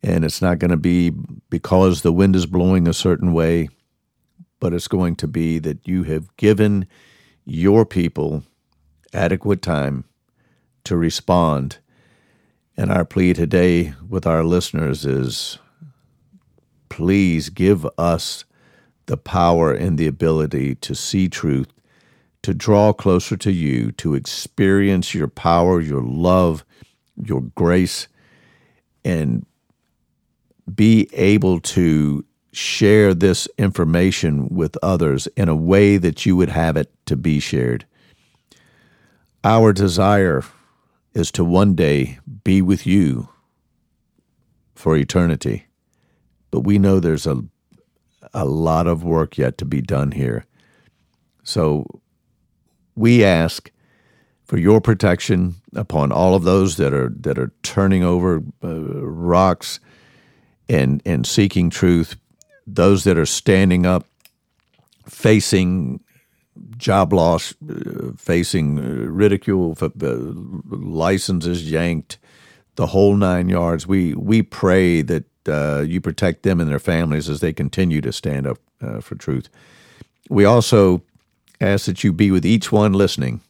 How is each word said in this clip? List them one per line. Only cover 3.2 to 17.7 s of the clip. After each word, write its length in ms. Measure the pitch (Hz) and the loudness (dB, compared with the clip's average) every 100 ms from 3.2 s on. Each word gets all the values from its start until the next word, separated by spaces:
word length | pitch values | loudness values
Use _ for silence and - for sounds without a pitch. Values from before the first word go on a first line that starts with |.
| 90 | 0
way, 360 | 82 82 85 76 _ _ _ _ _ _ _ - _ | 0 2 0 -2 _ _ _ _ _ _ _ -20 _
but 140 | 92 | -4
it's 160 | 87 - | -4 -4
going 280 | 95 90 82 | -2 -2 -2
to 120 | 76 | -6
be 300 | 82 82 82 | -4 -2 -2
that 260 | 78 73 - | -4 -8 -6
you 160 | 92 | -4
have 320 | 78 78 78 _ | -4 -6 -8 _
given 500 | 104 104 107 101 92 _ _ _ _ _ | 2 4 2 0 -4 _ _ _ _ _
your 420 | - 69 92 107 110 | -12 -2 2 4 2
people 560 | 92 85 - 76 76 71 _ _ _ _ _ _ | 0 -4 -2 -6 -6 -10 _ _ _ _ _ _
adequate 500 | - 85 92 104 95 | -4 -2 -2 -2 -4
time 420 | - 78 69 67 - _ _ _ _ _ _ _ | -2 -2 -2 -6 -12 _ _ _ _ _ _ _
to 120 | - 87 | -6 -2
respond. 840 | 82 - - 90 82 73 67 - _ _ _ _ _ _ _ _ _ - | -2 -4 0 2 2 0 -4 -10 _ _ _ _ _ _ _ _ _ -6
And 140 | 95 | -2
our 140 | 90 | 0
plea 280 | - - 90 | 0 0 2
today 600 | 85 82 90 90 85 80 71 - | 2 0 2 2 2 -2 -8 -8
with 180 | 92 87 | -6 -2
our 160 | 80 | 0
listeners 640 | 82 90 - 78 78 71 | 2 0 -2 -4 -4 -4
is, 540 | 71 67 64 55 - - _ _ 156 _ _ _ _ _ _ _ _ _ _ | -4 -4 -4 -6 -12 -14 _ _ -20 _ _ _ _ _ _ _ _ _ _
please 600 | - 85 101 95 82 71 | -4 0 2 2 0 -4
give 380 | - 92 | -2 2